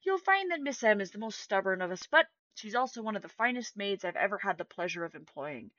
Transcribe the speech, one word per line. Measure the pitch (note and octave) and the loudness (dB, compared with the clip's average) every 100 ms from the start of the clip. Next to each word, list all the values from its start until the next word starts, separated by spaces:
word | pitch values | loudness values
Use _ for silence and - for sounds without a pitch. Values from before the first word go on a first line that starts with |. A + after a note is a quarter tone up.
You'll | - F#4+ | 2 0
find | - G4 F#4+ | 4 2 2
that | E4+ | -2
Miss | C#4 C4+ | -2 0
M | A3+ G#3 | 4 4
is | F#3+ | 2
the | G#3 | -6
most | A3 G#3 | -8 -8
stubborn | - G3 F#3+ F#3 | 0 0 2 0
of | F#3 | 0
us, | F3+ - | -4 2
but | D4+ D#4 _ _ | 4 4 _ _
she's | - A3 | -14 -4
also | A3+ B3+ B3+ | -2 -2 -4
one | A3 G#3 | -6 -6
of | |
the | - | -6
finest | - A#3 B3 A3+ - | -2 0 0 -6 -4
maids | G3+ G3 | -2 -2
I've | F3+ F3 | -2 0
ever | G3 G3+ | 0 0
had | G3+ F3+ | -2 -2
the | |
pleasure | F3 - F3 E3+ | -4 -4 -4 -4
of | E3+ | -6
employing. | D#3+ D#3 - C#3 C#3 G#2 | -8 -18 -10 -8 -8 -12